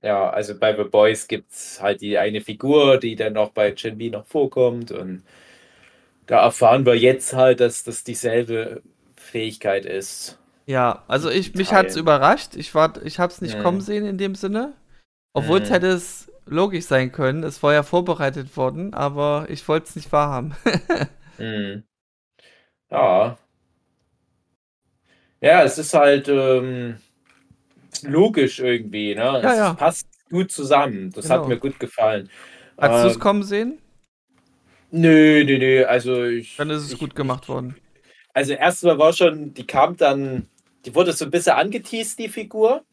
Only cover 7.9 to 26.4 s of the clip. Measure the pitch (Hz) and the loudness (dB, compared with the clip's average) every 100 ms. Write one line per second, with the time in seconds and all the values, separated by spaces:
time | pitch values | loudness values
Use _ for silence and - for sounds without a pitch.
7.9 | 117 - 113 120 117 117 113 113 104 _ | -12 -10 -6 -2 -2 -2 -6 -8 -12 _
8.9 | _ _ _ - 117 110 107 104 98 95 | _ _ _ -12 -8 -8 -6 -4 -4 -4
9.9 | 95 98 - - - _ _ - 131 123 | -10 -10 -14 -16 -18 _ _ -6 -2 -2
10.9 | - _ 131 160 151 190 180 190 202 190 | -2 _ -4 -2 -4 -4 -6 2 2 2
11.9 | 185 160 147 143 220 - - 151 156 156 | -2 0 4 4 2 -2 -16 -6 0 0
12.9 | - 156 165 175 - 185 110 196 185 196 | -2 -14 -4 -4 -4 -10 -4 -2 -4 -4
13.9 | 208 208 190 196 190 196 214 277 285 _ | -6 -6 -6 -6 -6 -6 -6 -6 -12 _
14.9 | _ _ _ _ - 151 185 208 180 185 | _ _ _ _ -6 2 0 2 0 2
15.9 | 180 - - - _ - 151 202 180 - | -2 -4 -16 -20 _ -8 -2 -2 -2 0
16.9 | 135 127 131 135 147 151 135 147 151 143 | 0 0 -2 -2 -2 -8 -2 2 2 2
17.9 | 175 180 160 139 139 135 - 131 147 196 | -2 -2 -2 -4 -6 -12 -6 -4 -4 -10
18.9 | 214 143 143 147 147 156 143 - 156 160 | -6 -6 -2 -2 -2 -6 -12 -4 -4 -4
19.9 | - - 151 147 131 123 143 - 170 - | -16 -2 0 0 -4 -8 -4 -2 -2 -2
20.9 | 339 - - - - 110 107 101 104 - | -4 -4 -10 -20 -14 -10 -8 -8 -12 -18
21.9 | _ _ _ _ _ _ _ _ _ _ | _ _ _ _ _ _ _ _ _ _
22.9 | 151 120 92 113 123 _ _ _ _ _ | 0 2 2 0 -4 _ _ _ _ _
23.9 | _ _ _ _ _ _ _ _ _ _ | _ _ _ _ _ _ _ _ _ _
24.9 | _ _ _ _ _ 139 175 143 - 156 | _ _ _ _ _ 4 6 4 0 0
25.9 | 165 143 143 139 139 | 4 6 4 2 0